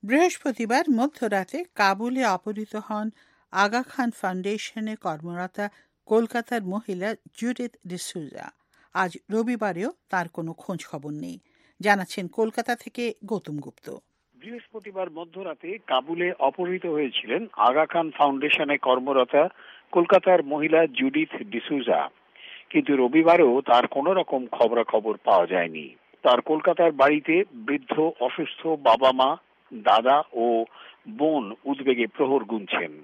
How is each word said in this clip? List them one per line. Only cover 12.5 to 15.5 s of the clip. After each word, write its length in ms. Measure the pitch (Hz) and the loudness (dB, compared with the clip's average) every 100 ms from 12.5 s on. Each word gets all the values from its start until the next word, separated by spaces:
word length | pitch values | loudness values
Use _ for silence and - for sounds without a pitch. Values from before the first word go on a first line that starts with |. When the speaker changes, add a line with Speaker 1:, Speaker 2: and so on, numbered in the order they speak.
| 226 233 233 | -2 -4 -6
Speaker 1:
থেকে 380 | - - 240 - 202 | -6 -6 -6 -6 -8
গৌতম 320 | 214 - 147 | -8 -6 -10
গুপ্ত। 380 | 135 _ - 156 _ _ _ _ | -10 _ -18 -18 _ _ _ _
Speaker 2:
বৃহস্পতিবার 760 | 208 240 _ 220 208 190 185 | -16 -16 _ -18 -12 -8 -8
মধ্যরাতে 680 | 156 170 180 190 | -8 -14 -12 -12